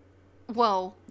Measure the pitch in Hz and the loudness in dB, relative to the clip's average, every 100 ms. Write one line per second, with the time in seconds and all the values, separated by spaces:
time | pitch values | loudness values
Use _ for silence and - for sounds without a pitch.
0 | - - - - - 226 226 190 185 - | -20 -20 -20 -20 -8 0 2 2 -2 -10
1 | - | -20